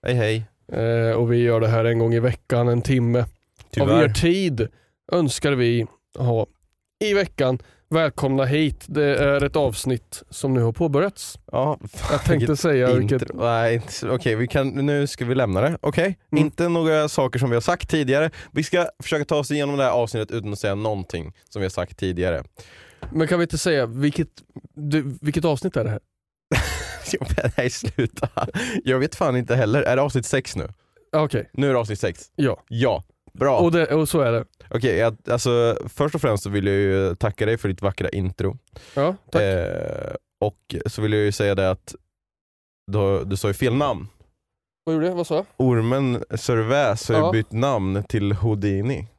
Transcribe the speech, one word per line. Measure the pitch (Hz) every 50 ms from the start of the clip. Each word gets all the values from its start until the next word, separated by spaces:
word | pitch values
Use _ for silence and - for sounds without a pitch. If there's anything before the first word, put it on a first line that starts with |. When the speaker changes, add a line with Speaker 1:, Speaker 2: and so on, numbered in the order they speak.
| -
Speaker 1:
Hej, | - 123
hej. | 123 113 107 110 113 110 - _ _ _ -
Speaker 2:
Eh, | - - 113 113 117 117 117 113 -
och | 117 120 117
vi | 120 120
gör | 120 120 117 113
det | 113 110
här | 117 113 113
en | 117 117 113
gång | 117 117 117
i | 117
veckan, | 113 127 117 - _ _ 131 120 120 120
en | 120 120
timme. | 117 - 135 127 120 117 120 123 120 - - _ _ _ _ _ - _
Speaker 1:
Tyvärr. | - - 139 135 -
Speaker 2:
Av | -
er | - -
tid | 104 - - 170 175 196 190 175 135 110 113 - _ _ _ _ _ _ _ -
önskar | - 180 165 135 - - - 147
vi | 143 127 123 117 117 120 113 - _ _ _ _ _ -
ha | 127 120 117 113 107 - _ _ _ _ _ _ _ _ _ _ 214
i | 214 202
veckan. | 202 190 156 - - 139 127 131 123 - - _ _ _ _
Välkomna | 156 160 160 147 - - 143 135 135 135 135
hit. | 127 143 151 156 147 - - -
Det | - - 147 147 143 139 113
är | 143 139 143 139 143
ett | 139 -
avsnitt | 160 143 131 104 - - 131 127 117 _ _ - - - _
som | - - - 135 131
nu | 127
har | 117 117
påbörjats. | 110 - 170 160 139 139 175 202 - - - - - - _ -
Speaker 1:
Ja, | - - 131 151 147 -
Speaker 2:
Jag | - - - - - - 151 139 -
tänkte | - -
Speaker 1:
vilket | 147 117 120 151 139
Speaker 2:
säga | - 170 147 131 127 127
Speaker 1:
intro. | 123 123 - 107 139 127
Speaker 2:
vilket | - - -
Speaker 1:
Nej, | - 113 117 117 117 117 113 117
inte, | 117 110 - - - - -
okej, | 123 123 - 127 110
vi | 107 123
kan, | 123 - 147 135 135
nu | 95 135 139 147 143 143 143
ska | 139 - - 123
vi | 120 131
lämna | 131 127 107 92 92
det. | 110 147 170 -
Okej? | - 151 143 - 170 196 185 _ _ _
Speaker 2:
Mm. | - 147 151
Speaker 1:
Inte | 147 - - 170 175
några | 170 170 160 160 156 156 151 151
saker | - - 135 127 - 123
som | 131 127
vi | 120
har | 117
sagt | - - 175 175 - -
tidigare. | 165 160 143 127 131 143 156 160 - - - -
Vi | - 143
ska | 160 - - 175 175 - - _
försöka | - - 165 151 143
ta | - 170
oss | 147 143 -
igenom | 147 147 143 139 143
det | 139 135
här | 123
avsnittet | - 123 117 107 - 113 107 -
utan | - 117 98 104
att | 101 -
säga | - 104 98
någonting | 101 107 110 107 98 90 _ - 87 80 80 - _ _ _
som | - 107
vi | 98
har | 92
sagt | - - 90 - - -
tidigare. | - 92 90 87 90 92 85 67 64 - _ - - - - - - - - _ - -
Speaker 2:
Men | - 156 160 143
kan | 180 175
vi |
inte | 170 165 - 156
säga | - 185 165 151 123
vilket, | 113 113 131 139 147 143 - 160 - _ - - _ _ - _ - _
du, | - 147 147 143 156 131 139 127 -
vilket | - 147 143 165 151
avsnitt | 170 147 123 - 190 -
är | 135 110
det | 107
här? | 107 107 _ _ _ _ _ _ _ _ _ _ -
Speaker 1:
<laughs> | - - - - - - - - - - -
Jo, | - - - - -
men | - - 120 -
nej, | - 123 127
sluta. | - - - - - - 120 110 - - - - - - - - - 196 240 254 226 190 -
Jag | 127 127 131
vet | 135 160 -
fan | - 185 147 123
inte | 123 120 - 120
heller. | 127 120 104 110 143
Är | - - 123
det | 131
avsnitt | 143 143 120 131 117
sex | - - 135 - - -
nu? | 98 67 58 - _ _ _ _ _ _ _ -
Speaker 2:
Okej. | 156 156 135 - 117 - -
Speaker 1:
Nu | _ - 139 143
är |
det | 131 123
avsnitt | 113 104 107 98
sex. | - 98 85 - - _ _
Speaker 2:
Ja. | - 143 127 98 - _ _
Speaker 1:
Ja. | 113 117 127 127 101 - - _ _ _ _ - _
Bra. | - 131 139 131 190
Speaker 2:
Och | 180 170
det, | 165 170 160 - 143
och | 160 156 143
så | - 165
är | 139 120
det. | 117 117 - _ _ _ - -
Speaker 1:
Okej, | - 117 117 127 92
jag, | 87 113 117 110 - _ -
alltså, | 120 120 - 127 120 120 117 117 110 - - - -
först | - 143 151 -
och | 165
främst | - 131 107 101
så | - 101
vill | 101 101 95
jag | 98 98
ju | 98 101 98 95 98 95 92 85
tacka | - - 107 101 - 110
dig | 104 113 113
för | - 101
ditt | 92 90
vackra | 101 98 92 - 92 -
intro. | - 101 95 92 92 - 98 95 - 131 _ _ _ - - - -
Speaker 2:
Ja, | 139 139 165 190 190 _ -
tack. | - 117
Speaker 1:
Eh, | 104 98 95 90 85 - 50 50 50 - - - - - - - _ _ _ _
och | 101 104 - _ _ _ - - -
så | 113 - -
vill | 107 107
jag | 107 107
ju | 104 104
säga | 101 - 107 101 101
det | 95 95 92
att | 92 - _ - - - _ _ _ _ _ _ _ _ _ _ _ _ _ _ _ _ _ -
du, | 98 104 101 98 98 87 -
du | 95 98
sa | 95 - 104
ju | 98
fel | - 131 123 117
namn. | 135 147 139 117 82 65 104 _ _ _ _ _ _ _ _ _ _ _ _ _ _ _
Speaker 2:
Vad | - 160
gjorde | 160 156
jag? | 180 185
Vad | 175 170
sa | - 165
jag? | 156 202 _ _
Speaker 1:
Ormen | - 131 131 123 113 110 117 127 139 139 127 120 117 - _ -
Sir | 110 - - 123
Väs | 113 110 110 131 143 143 117 101 113 - -
har | 117
ju | -
Speaker 2:
Ja. | 156 170
Speaker 1:
bytt | 185 113 107 _
namn | 107 110 123 143 131 110 98 95 95 101 98 -
till | - 110 101 101
Houdini. | 101 92 - 113 107 104 98 104 98 98 101 123 139 - 117 113 _